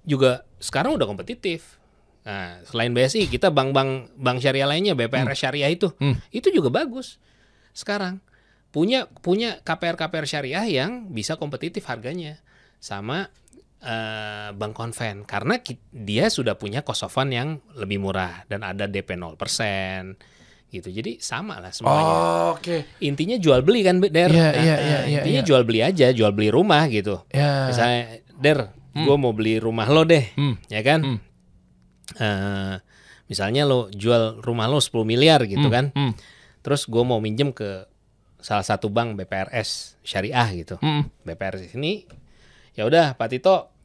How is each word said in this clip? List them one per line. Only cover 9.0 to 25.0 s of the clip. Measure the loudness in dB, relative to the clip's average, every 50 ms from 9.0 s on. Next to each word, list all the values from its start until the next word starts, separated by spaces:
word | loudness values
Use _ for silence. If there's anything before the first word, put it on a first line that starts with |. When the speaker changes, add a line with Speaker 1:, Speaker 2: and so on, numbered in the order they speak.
| -2 -4 -12
Speaker 1:
punya | -10 -2 0 0 0 0 -4 -6 -8
K | _ -6 -6
P | -2 -2
R | -4 -4
K | -4 -6
P | -6 -4
R | -6 -6
syariah | -4 -6 -6 -6 -4 -4 -4 -2
yang | 0 0 0 0 -2 -6 -8 -12 -10
bisa | -8 -8 -6 -6 -6
kompetitif | -6 -6 -8 -8 -8 -8 -8 -8 -10 -8
harganya | -8 -10 -8 -8 -10 -10 -10 -10 -12 -14 -18 _ _ _ _ _ _ _ _
sama, | -14 -12 -10 -10 -6 -6 -6 -6 -6 -8 _ _ _ _ _ -20 _ _ _ _
eh, | -10 -8 -6 -6 -6 -8 -8 -10 -10 -10 -12 -12 -12 -14
bank | -10 -8 -8 -8 -8
konven. | -8 -10 -10 -8 -8 -8 -8 -8 -10 -14
Karena | -8 -8 -6 -2 -2 -2 -2
ki-, | -4 -10 -14 -14 _ _
dia | -18 -14 -8 -2 0 2 2
sudah | 2 0 0 -2 -2 -2
punya | -4 -6 -6 -6 -6
cost | -6 -6 -6 -6 -6
of | -6
fund | -4 -2 -2 -2
yang | -2 -4 -4 -6 -8 -10 _ _ -14
lebih | -12 -6 -4 -4 -2
murah | -2 -2 -2 -2 -4 -4 -6 -14 -12
dan | _ -10 -8 -8
ada | -8 -6 -6 -6
D | -4 -4 -6
P | -6 -6 -8
nol | -8 -8 -12 -10
persen | _ -8 -6 -4 -4 -2 -2 -2 -4 -4 -6 -6 -8 -10 -12 -16 _ -20 _ _ _ -20 _ _ _ _
gitu. | _ -16 -14 -12 -10
Jadi | -10 -8 -8 -8 -10 -10
sama | -10 -8 -8 -8 -8 -10 -12 -14
lah | -16 -14
semuanya. | -14 -4 0 2 2 4 4 4 4 2 2 2 2 2 2 0
Speaker 2:
Oke. | -2 -4 -4 -4 -4 -4 -6 -8 -10 -4
Speaker 1:
Intinya | -4 -4 -2 -2 -2 -2 -2
jual | 0 4 4 4 6
beli | 6 4 4 6 6
kan, | 4 4 6
Der? | 4 4 4 4 6
Speaker 2:
Iya, |
Speaker 1:
Nah, | 6 8
Speaker 2:
iya, | 6 6 6
Speaker 1:
nah, | 4 4
Speaker 2:
iya, | 4 4 4 4
iya, | 2 0 0 0